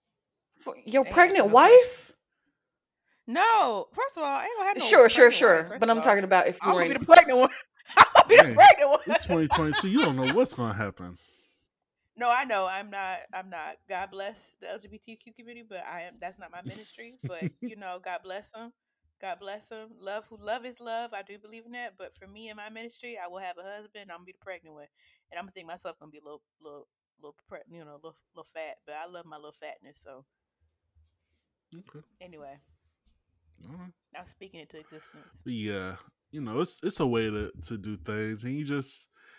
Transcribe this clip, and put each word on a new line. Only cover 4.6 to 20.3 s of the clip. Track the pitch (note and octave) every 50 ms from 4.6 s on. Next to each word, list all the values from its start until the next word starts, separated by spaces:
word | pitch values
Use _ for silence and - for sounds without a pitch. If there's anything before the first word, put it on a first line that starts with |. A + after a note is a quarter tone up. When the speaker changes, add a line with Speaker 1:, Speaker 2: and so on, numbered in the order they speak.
| F#4+ G4
Speaker 2:
have | G4+
no | - -
Speaker 1:
Sure, | - - C#4 A#3+ A3+
sure, |
Speaker 2:
pregnant | - - B3
wife, | A#3+ A#3+ -
Speaker 1:
sure. | B3 G#3+ E3+ D#3+ D#3+ F3
Speaker 2:
first | G3+ F3+
Speaker 1:
But | A3+
Speaker 2:
of | A3+
Speaker 1:
I'm | A#3
Speaker 2:
all. | A3+ A3+
Speaker 1:
talking | A#3+ G#3 G3+ F#3+
about | F#3 F#3+ F3+ -
if | - F#3
you | - G3
Speaker 2:
I'm | -
gonna | F3 F3+ E3+
Speaker 1:
weren't | E3+ - -
Speaker 2:
be | -
the |
pregnant | - E4+ F4 E4+ C#4+ B3+ B3
one. | C4 C#4 - - - - _
<laughs> | _ _ - -
I'm | G#4 - - -
gonna | - -
be | - A4
Speaker 3:
Man, | C5 - C#4
Speaker 2:
the | A3+
pregnant | D5+ F5+ G5+ - - D4 C#4
one. | - - -
Speaker 3:
it's | - - - -
twenty | - F3 E3 D#3
twenty-two. | C#3+ - - D#3 D3+ C#3+ - -
You | F#3+ G#3 D4
don't | C4+ D#3+ C3
know | C3 C3 C3 D3+
what's | A3+ C4 - -
gonna | - A#2+ A2+ G2+
happen. | G#2 G#2+ G2 - - F2+ F2+ F2+ - - _ _ _ _ _ _ _ _ _ _ _ _ _ _ _ _ _ _
Speaker 2:
No, | A3 B3 A#3+
I | A#3+ B3+ C#4+
know. | B3+ G#3+ G3 F#3+
I'm | F#3 F#3+ G3 G#3 G#3
not, | G3+ G3 F#3+ F#3 F#3 F3 - - -
I'm | F#3 F#3+ F#3+
not. | F3 E3 D3+ D#3 D#3+ - _
God | - F#3+ F3 G3 F#3+
bless | G3 F#3+ G3 G3+ A3 - - - - _
the | F#3+ F3+
L | F#3+ A3
G | G3+
B | G3 G#3
T | G#3+ _ A#3 A3+
Q | - _ A#3 A3
community, | - A3+ A#3 A#3+ A#3+ A#3
but | A3 G3+ F3 -
I | - E3 F3
am, | E3+ F3+ - _
that's | F3 F#3 F3+ F#3+
not | F#3 D#3+
my | E3 F3 F#3+
ministry. | - G3 G#3+ G#3+ - - - A#3 A#3 B3+ _ -
But, | - F3+ E3 F#3
Speaker 3:
<laughs> | E3+ - _
Speaker 2:
you | A#3+ A#3+ A3
know, | G#3 G3 F#3 F3+ F#3 -
God | F#3 F3+ E3+ -
bless | F#3 F#3 G#3 G#3 - -
'em. | A3 A#3 A#3 - _ _ _ _ _ _ _ _ _
God | G3 F#3+ E3+ F#3
bless | G3+ G3 G3+ G#3+ - -
'em. | A3+ A3 A3 A3+ A3+ _
Love, | F#3+ F#3+ G3+ A3 G#3+
who | _